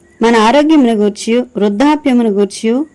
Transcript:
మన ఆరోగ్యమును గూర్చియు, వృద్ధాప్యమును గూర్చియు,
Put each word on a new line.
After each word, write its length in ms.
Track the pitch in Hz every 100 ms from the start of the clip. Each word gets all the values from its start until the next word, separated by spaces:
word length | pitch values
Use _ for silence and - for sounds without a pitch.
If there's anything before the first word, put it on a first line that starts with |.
| _ -
మన 140 | 226 226
ఆరోగ్యమును 580 | 220 277 302 320 240
గూర్చియు, 520 | 220 208 208 - 240 247 202
వృద్ధాప్యమును 720 | 208 208 294 302 285 247 226
గూర్చియు, 560 | 196 202 - 220 247 311